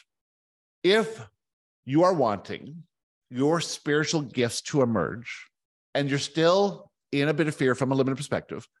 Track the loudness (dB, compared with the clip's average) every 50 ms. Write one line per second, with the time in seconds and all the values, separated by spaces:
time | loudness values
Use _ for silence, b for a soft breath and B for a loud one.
0 | _ _ _ _ _ _ _ _ _ _ _ _ _ _ _ _ 2 4 4 4
1 | 2 0 -4 -12 -16 -18 _ _ _ _ _ _ _ _ _ _ -8 -2 2 4
2 | 4 4 4 4 2 2 0 -2 -4 -10 -12 -12 -12 -14 -18 -18 -20 _ _ _
3 | _ _ _ _ _ -12 -4 0 2 2 2 0 -2 -4 -8 -8 -4 0 0 0
4 | 0 0 -2 -2 -2 -2 -2 -2 0 0 -2 -6 -8 -4 0 2 2 2 2 0
5 | 0 -2 -4 -8 -12 -14 -16 -16 -18 _ _ _ _ _ _ _ _ _ -4 -4
6 | -2 0 -2 -2 -4 -4 -2 2 4 4 4 4 2 0 -2 -6 -14 -20 _ _
7 | _ -4 -2 0 0 0 2 0 0 -2 0 0 2 2 2 2 0 0 2 2
8 | 2 0 0 -4 -6 -4 -4 -4 -4 -6 -12 -12 -12 _ _ _